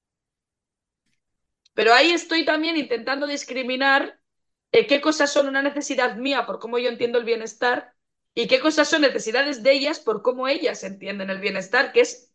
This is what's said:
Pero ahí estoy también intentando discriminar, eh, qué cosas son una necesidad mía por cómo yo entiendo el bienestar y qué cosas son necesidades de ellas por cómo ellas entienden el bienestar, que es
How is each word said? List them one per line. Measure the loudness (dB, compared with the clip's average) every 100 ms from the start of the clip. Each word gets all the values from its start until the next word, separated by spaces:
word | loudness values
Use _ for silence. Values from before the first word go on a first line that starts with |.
| _ _ _ _ _ _ _ _ _ _ _ _ _ _ _ _ _
Pero | 0 4
ahí | 6 6
estoy | 2 0 -2 0
también | 0 0 -2
intentando | -2 -4 -4 -4 -4
discriminar, | -6 -8 -6 -4 0 2 2 0 -12 _ _ _ _ _
eh, | 2 4
qué | 2
cosas | 2 2 2
son | 2 0
una | 0
necesidad | -2 -2 -6 -2 -2 -2
mía | -4 -2 -4
por | -8
cómo | -6 -4
yo | -2
entiendo | -2 -2 0
el | 0
bienestar | -2 -6 -4 -2 -2 -6 _ _ _ _ -6
y | 2
qué | 2
cosas | 2 2 2
son | 4
necesidades | 2 0 -2 -2 -2 0
de | 2
ellas | 4 2 -2
por | -4 -2
cómo | -2 -2 -2
ellas | -2 -2 -4
entienden | -10 -12 -10 -8 -8
el | -6
bienestar, | -6 -6 -2 0 2
que | 4
es | 2 0 _